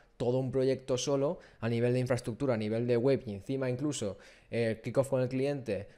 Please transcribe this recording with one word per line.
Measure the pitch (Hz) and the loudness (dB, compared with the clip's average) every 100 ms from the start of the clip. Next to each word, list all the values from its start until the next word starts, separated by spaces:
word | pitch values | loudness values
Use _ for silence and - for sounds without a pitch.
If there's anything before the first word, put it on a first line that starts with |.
| - - | -14 -4
todo | 120 127 | 0 0
un | 131 | 0
proyecto | 131 131 131 - 127 | 2 2 0 0 -2
solo | - 139 139 180 - - | 0 2 0 -2 -10 -6
a | 113 | -2
nivel | 117 120 | 2 2
de | 123 | 2
infraestructura, | 123 123 - 110 139 | 2 0 -2 -2 0
a | 113 | 0
nivel | 107 113 120 | 0 0 2
de | 120 | 4
web | 131 131 | 4 2
y | 117 | 0
encima | 101 - 135 131 | -8 -6 -2 -2
incluso, | 123 151 131 104 92 - - - | -2 -2 -2 -4 -6 -16 -20 -6
eh, | 117 117 110 | -2 0 -2
kickoff | - 117 123 | -2 0 2
con | 131 | 2
el | 127 | 0
cliente, | 131 139 143 120 95 101 | 0 0 -2 -4 -4 -6